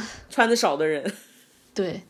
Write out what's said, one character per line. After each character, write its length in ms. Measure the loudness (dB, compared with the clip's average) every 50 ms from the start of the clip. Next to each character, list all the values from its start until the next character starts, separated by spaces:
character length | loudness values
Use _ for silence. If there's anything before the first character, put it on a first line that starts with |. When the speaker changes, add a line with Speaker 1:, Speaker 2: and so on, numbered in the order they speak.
| -4 -8 -12 -16 -18 -2
Speaker 1:
穿 200 | 2 2 4 4
得 60 | 4
少 220 | 4 2 2 2
的 100 | 2 0
人。 260 | 0 0 -2 -4 -6 -8 -10 -14 -20 _ -20 _ _ _ _ _ _ -6
Speaker 2:
对。 280 | -6 -4 -4 -6 -10 -14